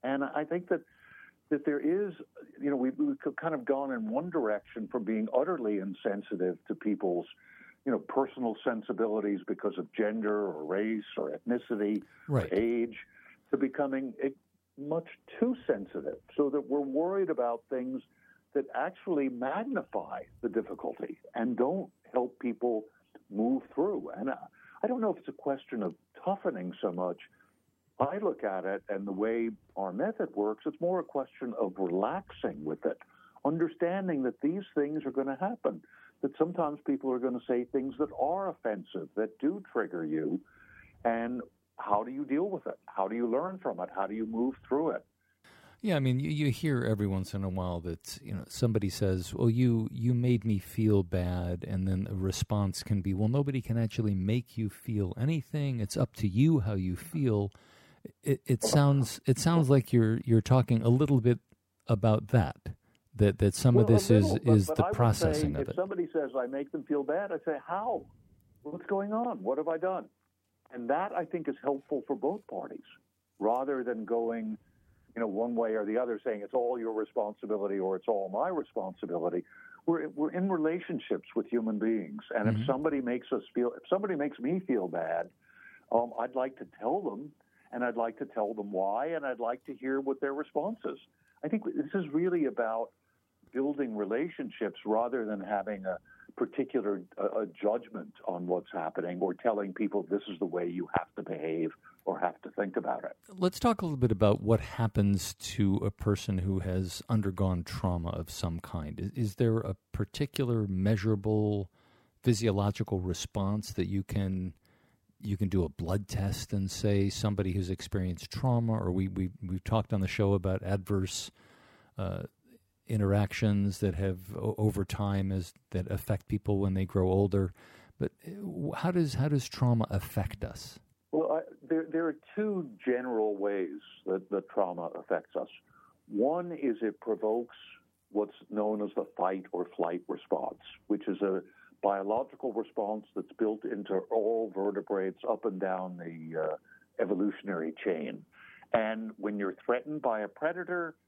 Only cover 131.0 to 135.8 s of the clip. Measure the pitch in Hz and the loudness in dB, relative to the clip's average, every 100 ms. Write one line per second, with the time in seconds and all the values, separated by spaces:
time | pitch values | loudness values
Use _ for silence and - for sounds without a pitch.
131 | _ 151 160 156 - - - 160 160 160 | _ -2 2 0 -2 -16 -2 -2 0 -2
132 | 165 151 - - 214 196 147 104 - 123 | -2 -4 -8 -4 -2 -2 -4 -4 0 0
133 | 127 117 107 101 101 101 90 71 - - | 0 2 2 2 0 0 -2 -6 -14 -14
134 | - 95 92 98 95 - 92 87 85 - | -2 -2 0 -4 -2 0 0 -2 -6 -8
135 | - 85 - - - - _ - | -2 -2 -2 -6 -6 -12 _ -20